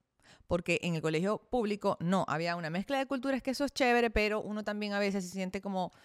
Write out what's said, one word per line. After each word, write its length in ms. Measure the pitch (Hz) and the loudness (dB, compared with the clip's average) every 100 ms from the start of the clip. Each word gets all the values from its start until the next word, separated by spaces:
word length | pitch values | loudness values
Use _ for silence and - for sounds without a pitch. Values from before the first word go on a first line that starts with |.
| _ _ - - - | _ _ -20 -16 -2
Porque 340 | 175 175 175 | -2 2 0
en 120 | 175 | 2
el 80 | 160 | 0
colegio 340 | 160 160 190 214 - | 0 2 0 -2 -2
público 480 | 247 214 208 202 - | 0 0 0 0 0
no, 240 | 170 190 - | 2 2 2
había 300 | 151 170 175 | -2 -2 -2
una 140 | 160 | -4
mezcla 260 | 175 196 269 | -4 -2 -2
de 80 | |
culturas 380 | 262 269 269 262 | -2 -2 0 -2
que 80 | - | -2
eso 160 | 247 277 | -2 -2
es 60 | |
chévere, 360 | - 254 240 240 | 2 4 6 4
pero 320 | 220 214 214 | 2 2 0
uno 240 | - 208 | -2 -6
también 300 | 214 208 208 | -4 -4 -2
a 40 | 202 | 0
veces 260 | 202 196 180 | 2 0 -4
se 40 | |
siente 300 | 190 185 196 | -4 -4 -4
como, 320 | 202 190 175 - | -4 -2 -4 -6